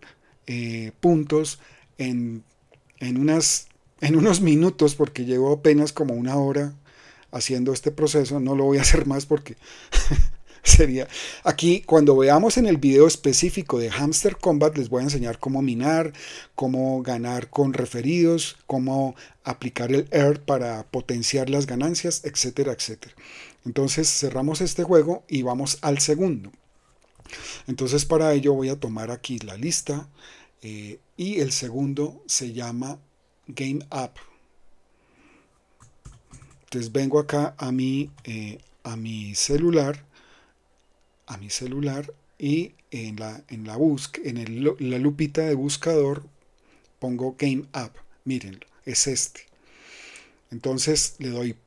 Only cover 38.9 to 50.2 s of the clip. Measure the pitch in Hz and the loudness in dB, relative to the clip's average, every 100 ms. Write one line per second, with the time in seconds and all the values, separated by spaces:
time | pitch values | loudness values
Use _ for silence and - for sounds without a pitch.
38.9 | 113 113 110 104 101 - 147 170 165 139 | -12 -10 -10 -10 -6 -2 0 2 2 0
39.9 | 147 - _ _ _ _ _ _ _ _ | -4 -12 _ _ _ _ _ _ _ _
40.9 | _ _ _ - 101 104 - 127 139 143 | _ _ _ -20 -18 -12 -10 -8 -6 -4
41.9 | 135 143 - _ - 143 156 175 _ _ | -6 -10 -16 _ -8 -2 -2 -4 _ _
42.9 | 127 110 107 110 110 - 120 110 113 156 | -12 -12 -12 -12 -14 -16 -14 -10 -2 0
43.9 | 143 - - 151 120 113 113 143 - 127 | 0 -6 -12 -10 -8 -8 -4 -4 -4 -4
44.9 | 127 143 147 151 147 160 139 139 143 165 | -2 -2 -2 -4 -2 -2 -2 -4 -4 0
45.9 | 160 139 143 - _ _ _ _ _ _ | 0 0 -2 -10 _ _ _ _ _ _
46.9 | _ 127 123 127 131 143 135 147 135 113 | _ -8 -6 -6 -4 -2 -2 -6 -12 -12
47.9 | - - _ - 127 98 95 - _ - | -16 -20 _ -8 -8 -8 -18 -20 _ -8
48.9 | 120 143 127 - - - _ _ _ - | -4 -2 -4 -6 -10 -20 _ _ _ -20
49.9 | - - - | -20 -20 -20